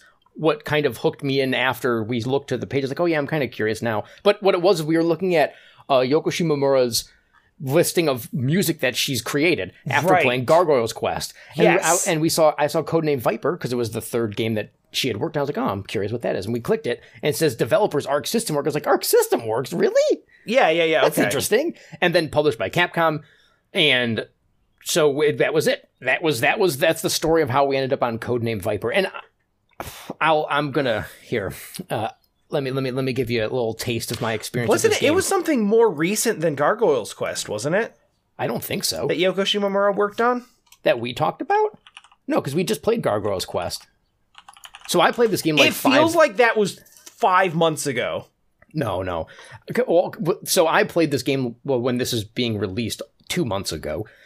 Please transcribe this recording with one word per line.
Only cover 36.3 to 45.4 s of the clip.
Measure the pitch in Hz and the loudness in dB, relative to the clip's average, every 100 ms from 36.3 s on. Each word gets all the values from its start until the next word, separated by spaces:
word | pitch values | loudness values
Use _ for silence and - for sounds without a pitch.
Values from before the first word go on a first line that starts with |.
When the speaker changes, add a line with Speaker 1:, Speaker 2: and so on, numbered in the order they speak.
| 202 | 0
Speaker 2:
than | 170 | -2
Gargoyle's | 139 147 214 208 131 98 | 0 0 2 2 2 -2
Quest, | - 87 - - | -6 -6 -6 -6
wasn't | 104 131 185 | -6 -2 -2
it? | 233 - _ _ _ - | -2 -8 _ _ _ -8
Speaker 1:
I | 135 | -6
don't | 233 | -6
think | - 165 | -4 -4
so. | - - 139 | -4 -4 -4
Speaker 2:
That | 151 | 0
Yoko | 180 175 | 0 0
Shimomura | 196 202 202 196 202 | -2 -2 -2 0 0
worked | 196 202 202 | 0 -2 0
on? | 233 247 240 _ _ - | 0 -2 -6 _ _ -4
Speaker 1:
That | - 127 | 0 0
we | 120 | -2
talked | 117 160 - | -2 -2 -2
about? | 294 415 427 - _ - _ _ - | -2 0 0 -2 _ -20 _ _ -4
No, | 294 | -2
'cause | 175 | -2
we | 151 | -2
just | 180 220 | -2 -2
played | - 233 | -2 0
Gargoyle's | 143 110 104 95 | 0 0 -2 -4
Quest. | - 95 87 - - _ _ _ _ - - - - - - | -4 -4 -6 -8 -14 _ _ _ _ -20 -20 -20 -20 -20 -2
So | 180 | 2
I | 165 | 2
played | 180 233 | 4 2
this | 180 | 2